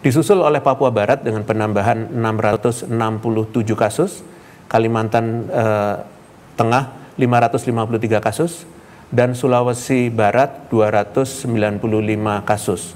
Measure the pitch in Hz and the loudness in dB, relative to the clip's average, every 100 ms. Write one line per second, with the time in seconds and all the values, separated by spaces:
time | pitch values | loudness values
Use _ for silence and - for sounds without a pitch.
0 | 143 127 160 196 151 147 139 131 135 120 | 2 2 4 4 4 2 2 2 2 2
1 | 104 127 - 107 107 110 107 104 101 113 | 2 0 0 -4 -2 -2 0 0 2 0
2 | 110 123 113 110 110 110 123 120 - 117 | -2 -2 -2 0 0 2 0 -2 -4 -2
3 | 113 110 117 110 107 123 107 107 110 - | -2 -2 -2 -2 -2 -2 -2 0 0 0
4 | 185 - - - - - - 113 113 117 | -4 -4 -18 -20 -20 -20 -2 0 2 0
5 | 110 117 113 113 113 - 110 107 104 101 | 0 0 0 -4 -4 0 2 2 0 -4
6 | - - - - - - 113 123 135 - | -10 -18 -20 -20 -20 -2 2 2 0 -12
7 | - - 127 120 117 120 127 117 110 113 | -18 -2 2 4 2 0 -2 -2 -2 -2
8 | 110 107 110 107 170 - - - - - | 0 0 0 -2 -4 -4 -18 -20 -20 -20
9 | - 120 123 123 135 123 123 120 - 135 | -4 0 0 0 0 2 2 -2 -2 0
10 | 123 113 104 113 143 - - 113 107 107 | 0 2 2 2 0 -2 -2 2 2 2
11 | 104 - 131 - 127 113 104 101 113 107 | 0 -2 -2 -4 -4 0 0 0 -2 -2
12 | 107 107 107 104 101 104 - 90 - | 0 -2 0 -2 -2 -2 -2 -4 -6